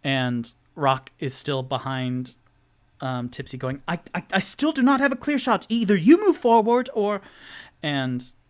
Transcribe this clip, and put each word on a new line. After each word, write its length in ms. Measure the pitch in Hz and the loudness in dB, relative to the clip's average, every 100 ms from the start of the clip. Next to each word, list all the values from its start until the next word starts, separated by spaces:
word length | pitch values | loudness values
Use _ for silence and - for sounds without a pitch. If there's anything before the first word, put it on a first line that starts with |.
and 500 | 143 135 127 120 117 _ _ | -2 -2 -2 -4 -6 _ _
Rock 380 | - 143 131 - _ | -2 0 0 -4 _
is 160 | 143 | -8
still 280 | - - 139 | -6 -4 -4
behind, 720 | 131 131 135 131 127 127 127 - _ _ _ _ _ _ | -4 -6 -4 -6 -4 -6 -8 -14 _ _ _ _ _ _
um, 280 | 131 127 123 | -8 -6 -8
Tipsy 280 | - 131 131 | -10 -10 -8
going, 260 | 131 139 - | -6 -8 -6
I, 140 | 170 - | -8 -6
I, 80 | 180 - | -10 -2
I 60 | 196 | 0
still 320 | 190 - 294 | 0 0 0
do 100 | 311 | 2
not 180 | 254 269 | 4 4
have 120 | 269 | 2
a 40 | 262 | -2
clear 220 | - 294 | -2 -2
shot. 280 | - 214 - | 2 0 0
Either 280 | 226 214 202 | -2 2 4
you 280 | 170 339 | 6 6
move 120 | 415 - | 6 2
forward 540 | 240 226 214 240 247 | 4 4 4 2 0
or, 260 | - 202 202 - - - - - _ | -2 -2 -2 -8 -20 -20 -20 -20 _
and 500 | 151 143 131 123 - - | -6 -4 -2 -4 -8 -18